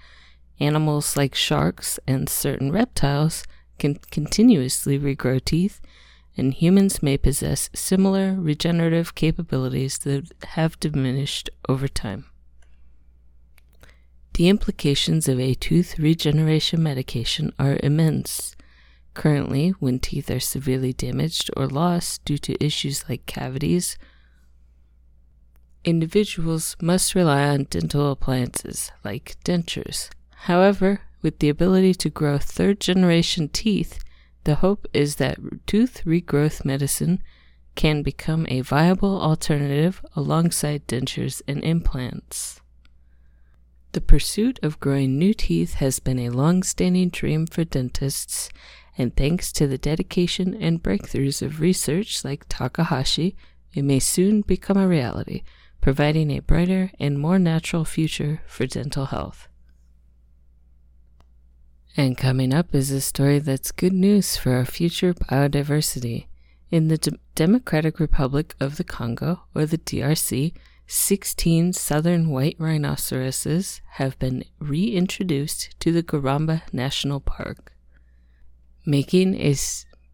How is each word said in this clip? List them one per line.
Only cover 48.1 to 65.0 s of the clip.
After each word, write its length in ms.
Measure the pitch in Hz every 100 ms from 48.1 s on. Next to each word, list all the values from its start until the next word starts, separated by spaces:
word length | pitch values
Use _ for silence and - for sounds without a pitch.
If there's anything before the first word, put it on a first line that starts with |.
| - - - - - - - - -
and 160 | 123
thanks 380 | - 135 175 -
to 160 | - 143
the 100 | 131
dedication 720 | 143 160 185 - 175 - 185
and 300 | 220 165 165
breakthroughs 600 | - 202 - 120 135 143
of 180 | - 156
research 640 | 160 180 - 165 220 -
like 200 | 131 143 -
Takahashi, 880 | - 127 - 165 131 135 - 180 - - - -
it 100 | 147
may 180 | 139 135
soon 400 | - - 190 214
become 360 | - 185 - 196
a 120 | 190
reality, 560 | 165 120 - - - - - - -
providing 500 | - 143 147 156 151
a 80 | 139
brighter 500 | - 160 180 190 185 -
and 180 | 143 143
more 220 | 151 190
natural 460 | 170 160 - 170
future 580 | 156 - 160 - 147 156
for 220 | - - 131
dental 400 | - 139 143 135
health. 400 | - 71 - - - - _ _ _ _ _ _ _ _ _ _ _ _ - _ - _ _ _ _ - _ _ -
And 220 | 135 123
coming 340 | 131 127 127
up 220 | 147 -
is 160 | 139 135
a 100 | 135
story 380 | - - 139 143
that's 320 | 147 135 -
good 220 | - 180
news 440 | 185 196 208 - -
for 160 | 127
our 100 | 127
future 500 | 127 - 170 -